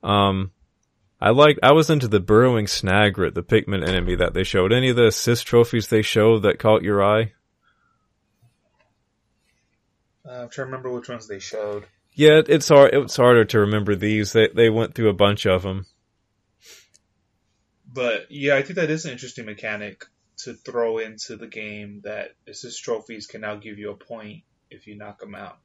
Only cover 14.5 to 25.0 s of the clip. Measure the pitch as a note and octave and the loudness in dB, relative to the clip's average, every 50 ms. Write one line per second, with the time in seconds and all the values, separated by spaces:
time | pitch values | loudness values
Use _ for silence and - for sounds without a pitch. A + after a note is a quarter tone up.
14.5 | - - A#2 A2+ G#2+ A2+ A#2 - - - A#2 G#2+ G2 F#2 G2+ G2+ G2+ G2 - G#2 | 4 4 2 4 4 0 -4 -4 -4 -2 0 0 2 2 2 2 2 0 0 0
15.5 | F#2 F#2 F#2 G2 F#2+ G2 F#2+ _ _ _ _ _ _ _ _ _ _ _ _ _ | 0 0 -2 -4 -8 -10 -12 _ _ _ _ _ _ _ _ _ _ _ _ _
16.5 | _ _ _ - - _ _ _ _ _ _ _ _ _ _ _ _ _ _ _ | _ _ _ -20 -20 _ _ _ _ _ _ _ _ _ _ _ _ _ _ _
17.5 | _ _ _ _ _ _ _ - B2+ C3 B2+ A#2+ A2 G2+ - _ - C#3+ C#3 C#3+ | _ _ _ _ _ _ _ -18 -10 -6 -6 -4 -4 -6 -8 _ -14 -8 -2 0
18.5 | C#3+ C3+ C#3 - F3+ F3+ E3+ D3+ D#3 D#3 D#3+ D#3+ B2+ A#2+ C3 B2 - - A#2 G#2+ | 0 0 -2 -4 -6 -6 -4 -4 -4 -6 -8 -12 -14 -16 -18 -20 -18 -18 -16 -16
19.5 | G#2 G2+ - A2 G#2+ G#2 G#2 G2+ F#2+ _ - _ _ _ _ _ _ - - B2+ | -16 -14 -12 -10 -10 -10 -12 -14 -18 _ -20 _ _ _ _ _ _ -20 -18 -18
20.5 | A2+ _ _ - A#2+ A#2+ A#2 A2+ A2+ A2+ A2 A2 A2 G#2+ - - A2+ G#2 - G#2+ | -18 _ _ -10 -6 -4 -4 -4 -4 -6 -8 -10 -14 -18 -16 -16 -16 -18 -18 -18
21.5 | - A2+ G#2+ G#2+ G#2 G#2 G#2 G2+ G#2 G#2 G2+ G2+ G#2+ G#2 - - _ _ _ - | -16 -16 -16 -14 -16 -16 -18 -18 -20 -18 -16 -14 -12 -12 -14 -16 _ _ _ -20
22.5 | G#2+ - - B2 A#2 - - - A#2+ A2 G#2 _ A#2 G#2+ G2+ - - A2 G#2+ G#2+ | -20 -20 -20 -18 -18 -16 -10 -10 -10 -10 -10 _ -20 -20 -20 -20 -20 -14 -12 -12
23.5 | G#2+ G#2 G#2 A2 G#2 G2+ G#2 G#2 G2+ G#2 _ _ A#2+ A2+ A2 G#2 G#2 - _ _ | -14 -14 -16 -20 -18 -16 -14 -16 -16 _ _ _ -20 -18 -18 -20 -20 -20 _ _
24.5 | _ _ _ _ - - _ - G#2 G#2 | _ _ _ _ -20 -20 _ -20 -20 -20